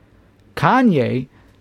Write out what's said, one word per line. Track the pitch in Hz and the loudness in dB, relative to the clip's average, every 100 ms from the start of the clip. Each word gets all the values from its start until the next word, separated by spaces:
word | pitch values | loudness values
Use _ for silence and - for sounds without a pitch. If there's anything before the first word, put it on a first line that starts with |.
| _ _ _ _ _ - | _ _ _ _ _ -4
Kanye | 170 240 247 151 113 123 139 _ _ _ | 0 2 2 0 -2 -4 -8 _ _ _